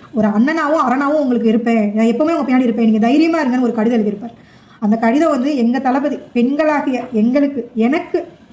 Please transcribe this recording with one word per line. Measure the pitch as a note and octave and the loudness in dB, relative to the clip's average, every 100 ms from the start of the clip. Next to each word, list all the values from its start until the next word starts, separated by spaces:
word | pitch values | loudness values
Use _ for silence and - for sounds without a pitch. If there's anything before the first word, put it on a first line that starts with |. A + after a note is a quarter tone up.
| - | -8
"ஒரு | - G#3+ | -2 0
அண்ணனாவும் | G#3 B3+ D#4+ D4+ D#4 C4 | 2 2 0 0 0 0
அரணாவும் | B3+ C#4+ D#4 | 0 0 0
உங்களுக்கு | C4+ A#3+ A3 | 0 0 0
இருப்பேன், | A3+ A#3 A3+ G#3 G#3 | 0 0 0 0 0
நான் | A3+ | 0
எப்பவுமே | A#3 D4+ | 2 0
உங்க | E4 C4+ | 0 0
பின்னாடி | B3+ | 0
இருப்பேன், | B3+ A3 A3+ | 2 2 2
நீங்க | A3 | 2
தைரியமா | A#3 C#4+ E4 E4 | 2 2 2 0
இருங்கன்னு" | C4+ B3 | 0 0
ஒரு | A#3+ | 0
கடிதம் | - G#3+ A#3+ | 0 0 0
எழுதியிருப்பார். | G#3 G3 A#3 - - - - - | -2 -4 -10 -16 -20 -20 -20 -6
அந்த | G#3 A3+ | -2 0
கடிதம் | A3+ C4+ D#4+ | 2 2 2
வந்து | C#4+ C4 C#4+ | 0 -2 0
எங்க | A#3 C4 | 0 0
தளபதி | C4+ C4 C#4+ B3 - | 0 0 -2 -6 -6
பெண்களாகிய | A#3+ A#3+ D4 D#4 C#4+ C4+ B3 - | -2 0 0 0 0 -2 -4 -4
எங்களுக்கு, | A3 A3+ C4+ C#4+ A#3+ - - | 0 2 2 0 -2 -6 -2
எனக்கு | A#3 D#4 F4 F4 - - - | 0 0 -2 -6 -6 -14 -16